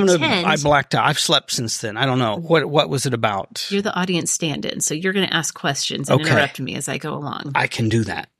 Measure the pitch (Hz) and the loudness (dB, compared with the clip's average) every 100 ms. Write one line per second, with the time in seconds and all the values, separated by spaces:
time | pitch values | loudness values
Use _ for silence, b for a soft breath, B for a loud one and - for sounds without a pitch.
0 | 190 175 311 196 160 151 147 143 - 127 | 6 4 2 2 2 2 4 2 4 2
1 | 123 151 - 143 - - 117 - 110 110 | 2 2 2 2 2 -4 -4 -4 -6 -2
2 | 135 127 117 104 165 160 127 147 - 135 | 0 2 2 0 2 2 4 0 0 0
3 | 139 120 113 98 - - - 202 208 180 | -2 0 0 0 -4 -10 -4 -2 -2 -2
4 | 185 170 175 - 165 139 - - - 151 | 0 -2 -2 -2 -2 -4 -4 -4 -2 -2
5 | 190 196 185 165 151 - 160 139 - - | 0 0 0 0 -2 -4 -4 -2 -4 -4
6 | 139 143 156 - 139 - 131 127 - 139 | 2 2 4 2 2 -2 -8 -6 -6 -6
7 | 151 139 143 - 143 135 127 - 113 113 | -6 -6 -6 -8 -4 -2 0 0 2 2
8 | 98 90 - _ | 0 -4 -10 _